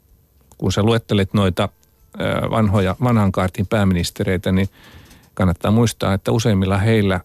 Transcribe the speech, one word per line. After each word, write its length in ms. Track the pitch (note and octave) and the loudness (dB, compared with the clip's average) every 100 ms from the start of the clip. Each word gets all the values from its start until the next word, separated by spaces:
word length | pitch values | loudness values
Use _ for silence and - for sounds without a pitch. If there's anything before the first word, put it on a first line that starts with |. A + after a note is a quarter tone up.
| _ _ _ _ _ - | _ _ _ _ _ -6
Kun 140 | - | -4
sä 120 | F#2+ | 0
luettelit 500 | G#2 A2+ - G#2 G2 | 2 0 0 -2 0
noita, 360 | G#2+ G2 F2+ G#2 - _ _ _ - | 0 0 0 -4 -6 _ _ _ -8
ää, 300 | G#2 - - | -4 -4 -2
vanhoja, 460 | A2+ G#2+ G#2 F#2 - | 0 0 2 0 0
vanhan 280 | B2 A#2 G2 | 0 2 2
kaartin 360 | F#2 F#2 - F#2+ | 0 -2 -4 -2
pääministereitä, 840 | A2 G2 F2 E2+ - F#2+ F#2 - | 0 2 0 -2 -4 -2 -2 0
niin 160 | F#2+ G2 - - - - - _ | 0 0 -6 -20 -20 -20 -20 _
kannattaa 380 | - F#2 F2 G2+ | -2 -2 0 0
muistaa, 420 | A2 A#2+ - G2 | 2 2 0 -2
että 180 | G2 - | -2 -2
useimmilla 460 | A#2+ A#2+ G2 F#2+ G2 | -2 0 0 0 0
heillä 420 | G#2 A2+ G2+ F2+ | 2 2 2 -2